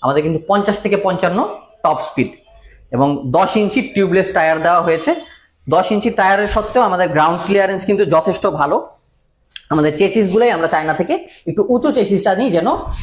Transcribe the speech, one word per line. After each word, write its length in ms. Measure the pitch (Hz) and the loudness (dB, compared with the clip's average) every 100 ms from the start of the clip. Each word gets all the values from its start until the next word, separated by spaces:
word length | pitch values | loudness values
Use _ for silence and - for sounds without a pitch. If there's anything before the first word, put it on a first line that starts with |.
আমাদের 220 | - 143 | -2 0
কিন্তু 180 | 156 160 - | 0 -2 -2
পঞ্চাশ 320 | 202 202 202 | -2 0 -2
থেকে 160 | 208 196 | -2 0
পঞ্চান্ন 520 | 196 175 175 185 415 - - - | 0 0 -2 -2 -4 -6 -18 -4
টপ 180 | 165 151 | -2 -2
স্পিড 280 | - - 113 - _ - - - - | -4 -4 -4 -6 _ -20 -20 -20 -8
এবং 420 | 120 139 143 127 | 0 0 0 -2
দশ 240 | 151 190 220 | 0 0 0
ইঞ্চি 260 | 208 254 | 0 -2
টিউবলেস 500 | - 202 190 185 190 | -2 0 2 2 0
টায়ার 300 | 190 160 160 | 0 0 2
দেওয়া 180 | 170 175 | 2 2
হয়েছে। 340 | 170 160 277 330 - - _ _ - | 2 0 0 -4 -6 -20 _ _ -2
দশ 240 | 160 - | 0 2
ইঞ্চি 180 | 214 233 | 0 -2
টায়ারের 380 | - 190 196 208 | 0 2 2 0
সত্ত্বেও 340 | 214 214 254 | -2 -2 0
আমাদের 260 | 220 180 180 | 2 2 0
গ্রাউন্ড 320 | 147 156 175 175 | 2 2 0 0
ক্লিয়ারেন্স 380 | 196 190 190 | 2 2 0
কিন্তু 200 | 190 196 | 0 0
যথেষ্ট 420 | 185 160 160 180 202 | 2 2 2 -2 -2
ভালো। 420 | 147 143 214 - _ _ _ _ _ _ - - | -2 0 -2 -4 _ _ _ _ _ _ -18 -4
আমাদের 300 | 156 151 151 | 0 0 2
চেসিসগুলোই 520 | 196 226 196 202 240 | 2 2 2 2 2
আমরা 180 | 180 165 | 2 0
চায়না 260 | 160 156 | 0 -2
থেকে 320 | 160 170 330 - - - | -2 -2 -4 -6 -14 -8
একটু 160 | 185 202 | -2 0
উঁচু 240 | 240 302 | 2 2
চেসিস 340 | 294 196 196 214 | 0 2 0 0
আনি, 240 | 185 262 | 0 0
যেন 260 | 170 190 330 - - | 0 0 -2 -4 -8